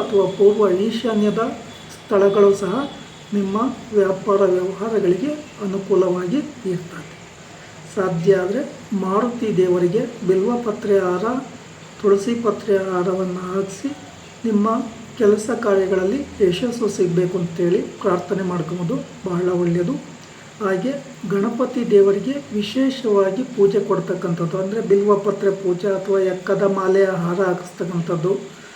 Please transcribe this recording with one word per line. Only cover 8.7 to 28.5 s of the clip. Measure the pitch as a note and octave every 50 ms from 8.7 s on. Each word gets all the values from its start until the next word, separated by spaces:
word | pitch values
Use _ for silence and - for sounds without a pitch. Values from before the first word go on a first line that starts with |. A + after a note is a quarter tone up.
| - - - - G#3 F#3+ F#3
ಮಾರುತಿ | F#3 G3 G#3+ B3 A#3 A#3+ - A3+ G#3+ E3+ F3
ದೇವರಿಗೆ | F#3 F3+ F3+ F3+ F3 E3+ F3+ A#3 C4 - - - G3+
ಬಿಲ್ವಪತ್ರೆ | F3 F#3+ F#3+ G3 A#3 A#3+ A#3 A#3 A3 G#3 - - G3+ G3+ G3 F#3
ಹಾರ, | F3+ F3+ F3+ G#3 A#3 C4 C4+ - - - - - - - - - - - -
ತುಳಸಿ | - G3+ G3+ G3 - A#3+ A#3+ A#3 A#3
ಪತ್ರೆ | G#3 G3+ - - A3 G3 F#3+ F#3+ F#3+
ಹಾರವನ್ನ | F3+ F3+ F3+ G3 F#3 F#3+ F#3 F3+ F3+ F3+ F3+ F3+
ಹಾಕಿಸಿ | F#3 G3 F#3+ - - - - C4+ - - - - - - - - - - -
ನಿಮ್ಮ | A3+ G#3 G3+ G3+ A3+ A3+ C4 - - - - - - - -
ಕೆಲಸ | A#3 G3+ G#3+ G#3+ - - A#3 - -
ಕಾರ್ಯಗಳಲ್ಲಿ | G#3 G3 G3 F#3+ F#3 F#3+ F#3 F#3 G3 A#3+ C#4+ C#4+ - - - G#3
ಯಶಸ್ಸು | F3 E3+ - B3+ A#3 A3+ - A3+ G3 -
ಸಿಗಬೇಕು | - F#3 E3+ E3+ F3 F3+ E3+ - F3+
ಅಂತೇಳಿ | E3+ E3+ - - F3 F3 F3+ A#3+ - - - - -
ಪ್ರಾರ್ಥನೆ | G3 F3 F3 - - G3+ F#3 F#3+ F3+
ಮಾಡ್ಕೊಬೋದು, | F3+ E3+ D#3 - E3+ F3+ F3 D#3+ C#3+ C3 - - - - -
ಬಹಳ | F#3 F3 F3 F3+ F3+ F3+ F3
ಒಳ್ಳೆಯದು. | F3 E3+ E3+ F3 F3 A3 C#4+ - - - - - - - - - - - - - G#3+
ಹಾಗೆ | F#3+ F#3+ F3+ F#3 C4 C#4+ - - - - - - F3+
ಗಣಪತಿ | G3 G3 G3+ A#3 - - B3+ B3 - B3+ A3+ F3+ G#3
ದೇವರಿಗೆ | G3 G3 G3 G3 G3+ - B3+ C#4 C#4+ - - G#3
ವಿಶೇಷವಾಗಿ | G#3 G#3 - - C4 C4+ C4+ C4 - - A3 G#3 G3 F#3+ F#3+ F#3+ B3 B3+ - -
ಪೂಜೆ | A3 G3 G3 - G3+ - -
ಕೊಡ್ತಕ್ಕಂಥದ್ದು, | F#3+ F3+ E3+ - F#3 F3 - F3 E3+ F3 F3 D#3+ F#3+ F#3+ F#3+
ಅಂದ್ರೆ | G3 G#3+ A3+ G3 F3
ಬಿಲ್ವಪತ್ರೆ | G3 G3+ G3+ G#3 G3+ - - G#3 G3 - G#3 G3 F#3+ F#3+ -
ಪೂಜೆ | F3+ F3 F3 - G3+ F#3+
ಅಥವಾ | F#3 F#3+ G#3 G3 G3 F#3+ F#3+ F3+
ಎಕ್ಕದ | F#3 - - G3 E3+ G3+ G3 G3
ಮಾಲೆಯ | G3 F#3+ F#3+ F#3+ G3 G3 F#3+ F#3+ E3+ E3+
ಹಾರ | E3+ F3 F#3+ F#3+ F#3
ಹಾಕಿಸ್ತಕ್ಕಂಥದ್ದು | F3 - - - - - F#3 E3+ F3 E3+ E3 - F3 D#3 D#3 F#3 G3+ - - -